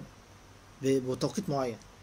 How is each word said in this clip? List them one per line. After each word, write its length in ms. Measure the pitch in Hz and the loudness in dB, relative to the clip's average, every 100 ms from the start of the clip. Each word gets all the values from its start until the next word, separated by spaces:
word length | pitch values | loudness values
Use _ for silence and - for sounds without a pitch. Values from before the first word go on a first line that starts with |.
| - - - - - - - - | 0 -16 -20 -20 -20 -20 -20 -2
ب-، 40 | 131 | 2
بتوقيت 600 | 135 127 127 143 208 - | 2 2 0 0 -2 0
معين. 300 | 139 127 107 - - | 0 0 -4 -12 -20